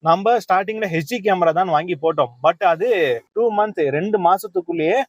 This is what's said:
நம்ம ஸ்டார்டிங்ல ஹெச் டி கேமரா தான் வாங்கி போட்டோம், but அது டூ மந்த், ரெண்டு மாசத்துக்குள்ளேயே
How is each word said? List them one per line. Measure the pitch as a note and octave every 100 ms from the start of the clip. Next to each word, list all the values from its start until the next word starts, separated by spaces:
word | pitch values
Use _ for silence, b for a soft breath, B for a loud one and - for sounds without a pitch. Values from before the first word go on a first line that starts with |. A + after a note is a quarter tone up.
நம்ம | D#3+ E3+ G3+ A#3
ஸ்டார்டிங்ல | F#3 F#3 G3 A3 G#3
ஹெச் | E3 D3
டி | A#3+
கேமரா | G3+ F#3+ E3+
தான் | D#3+ F#3
வாங்கி | D3+ F3+
போட்டோம், | E3 D#3+ D#3 B2+ A#2+
but | D3+ E3+
அது | F#3+ E3 A3 G#3+ D3+ A#2+ _
டூ | - A#3
மந்த், | G#3 G#3+ G3+ D3
ரெண்டு | C#3+ G3 G#3+
மாசத்துக்குள்ளேயே | F3 F#3+ G3+ F#3 E3+ E3+ D#3 A3+